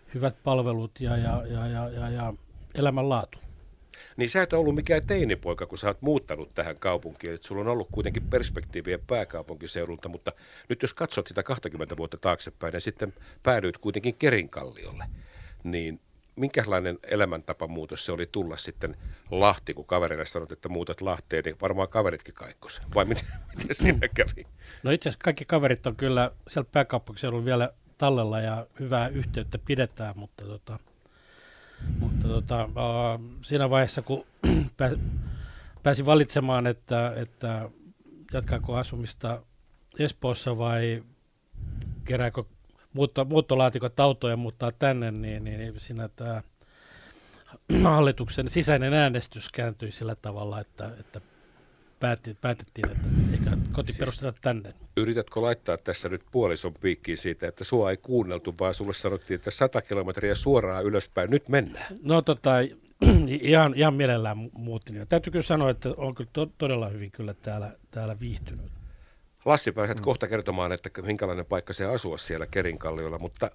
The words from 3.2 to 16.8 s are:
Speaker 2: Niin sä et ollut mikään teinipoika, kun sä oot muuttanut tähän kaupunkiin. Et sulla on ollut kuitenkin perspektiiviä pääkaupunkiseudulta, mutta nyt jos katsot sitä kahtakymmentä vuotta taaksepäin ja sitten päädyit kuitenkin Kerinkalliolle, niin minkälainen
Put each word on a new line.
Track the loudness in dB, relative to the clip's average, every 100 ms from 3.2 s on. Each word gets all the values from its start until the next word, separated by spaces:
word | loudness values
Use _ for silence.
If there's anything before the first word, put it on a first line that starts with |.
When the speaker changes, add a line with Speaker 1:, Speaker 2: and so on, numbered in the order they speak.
| -2 -10 -18 -18 -20 -20 -20 -20 -12 -2
Speaker 2:
Niin | 0
sä | 2
et | 2
ollut | 4 2
mikään | 2 2 2 2
teinipoika, | 2 2 0 -2 -4 -6
kun | -4
sä | -2
oot | 0
muuttanut | 2 2 0 -8 -6
tähän | -6 -6 -2
kaupunkiin. | 0 0 -4 -12 -10
Et | -10
sulla | -6 -4
on | -2
ollut | -2 -2
kuitenkin | -4 -2 -2 0
perspektiiviä | 0 0 -6 -8 -6 -4 -4 -2
pääkaupunkiseudulta, | -2 -2 -6 -10 -12 -10 -6 -6 -8 -10
mutta | -10 -8 -8 -12 -12 -6
nyt | -4
jos | -4
katsot | -4 -4 -4 -4
sitä | -4
kahtakymmentä | -4 -4 -6 -6 -8 -6
vuotta | -8 -2
taaksepäin | 0 0 -2 -8 -6
ja | -6
sitten | -6 -6 -6 -8 -20 -4
päädyit | 2 2 2 -2
kuitenkin | -4 -2 -2
Kerinkalliolle, | 2 4 4 0 -8 -12 -12 -12 -10 -10 -12 -16 -18 -18 -12
niin | -6 -4 -4 -8 _ _ _ -4
minkälainen | -2 2 2 2